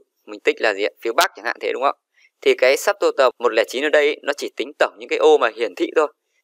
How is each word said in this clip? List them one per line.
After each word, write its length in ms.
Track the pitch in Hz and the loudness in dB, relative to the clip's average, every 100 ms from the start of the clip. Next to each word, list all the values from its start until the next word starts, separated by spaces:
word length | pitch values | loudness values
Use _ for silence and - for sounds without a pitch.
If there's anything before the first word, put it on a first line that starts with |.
| _ _ | _ _
mình 160 | - 107 | -20 -6
tích 200 | - 151 | -4 -2
là 140 | 117 | -4
gì 100 | 98 | -2
ạ? 60 | 104 _ | -4 _
Phía 120 | 117 | -4
Bắc 180 | 113 185 - | 0 0 -2
chẳng 80 | |
hạn 120 | 117 - | -10 -6
thế, 120 | 107 | -6
đúng 100 | 117 | -2
không? 140 | 135 - _ _ _ _ | -4 -4 _ _ _ _
Thì 140 | 143 | 0
cái 220 | 123 127 143 | 2 2 2
subtotal 520 | - 196 170 151 131 - | -2 0 -2 2 0 2
một 140 | 120 | -2
lẻ 120 | 110 104 | 0 -2
chín 160 | 123 | -2
ở 40 | 151 | 0
đây 180 | 151 147 | 2 2
ấy, 140 | - | -2
nó 100 | - 139 | -6 -6
chỉ 140 | 113 - | -8 -8
tính 160 | 117 - | -10 -2
tổng 180 | 127 101 | -2 -2
những 100 | 123 | -8
cái 100 | 156 | 2
ô 200 | 151 151 | 4 4
mà 120 | 123 107 | 2 -2
hiển 180 | 110 | -8
thị 160 | 87 165 - | -4 -2 0
thôi. 120 | 151 _ _ _ | -2 _ _ _